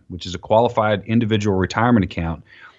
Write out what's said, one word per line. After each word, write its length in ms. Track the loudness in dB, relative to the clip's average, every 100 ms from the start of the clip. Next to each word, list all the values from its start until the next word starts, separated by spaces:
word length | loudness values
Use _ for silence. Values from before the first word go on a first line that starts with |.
| -14
which 160 | -14 -10
is 100 | -10
a 40 |
qualified 640 | 0 2 2 2 0 0 0
individual 500 | 0 0 0 0 0
retirement 480 | 0 0 2 2
account, 400 | 0 -4 -6 -8 -12 -20 -20